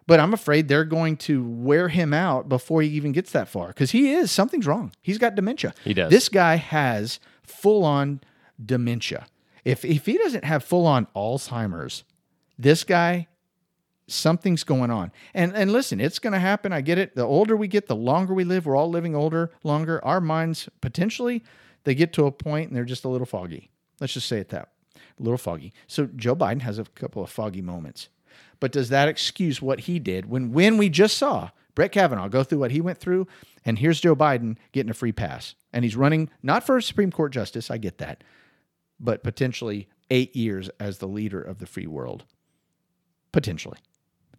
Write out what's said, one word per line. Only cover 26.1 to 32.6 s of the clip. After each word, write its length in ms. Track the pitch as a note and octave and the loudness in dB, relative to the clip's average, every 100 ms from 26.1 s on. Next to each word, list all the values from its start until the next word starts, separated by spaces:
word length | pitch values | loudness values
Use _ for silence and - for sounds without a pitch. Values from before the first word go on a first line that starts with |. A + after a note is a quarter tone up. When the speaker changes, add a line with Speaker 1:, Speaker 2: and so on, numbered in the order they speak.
| C3 | -2
Speaker 1:
Joe 180 | A#2 D3 | -2 0
Biden 260 | A#2+ B2+ | 0 -2
has 160 | A#2+ G#2 | -4 -8
a 60 | |
couple 380 | A2 - - A2 | -10 -12 -12 -10
of 80 | F2+ | -10
foggy 320 | - G#2+ F#2 | -8 -8 -8
moments. 460 | F2+ F2 D2+ - - _ _ _ _ - | -10 -10 -12 -16 -20 _ _ _ _ -6
But 140 | C3+ | -4
does 160 | D3 A#2+ | -2 0
that 180 | C#3 D3 | 2 2
excuse 540 | D3+ - - F3 C3 | 0 -4 -2 -2 -2
what 180 | C3+ C3+ | -4 -4
he 180 | - F3 | -4 -6
did 280 | A#2+ F#2 G2+ | -4 -6 -4
when, 260 | B2+ B2 | -6 -2
when 240 | C3 G3+ A3 | 2 4 4
we 120 | G3+ | 2
just 280 | D3+ G#3 - | 4 4 4
saw 340 | C#4 B2+ F2 - _ | 0 -2 -6 -14 _
Brett 180 | - G3 | 0 0
Kavanaugh 360 | G3+ F3 A2 F#2+ | 4 2 2 -2
go 140 | B2+ | 0
through 140 | C3+ | 0
what 140 | D3+ | 0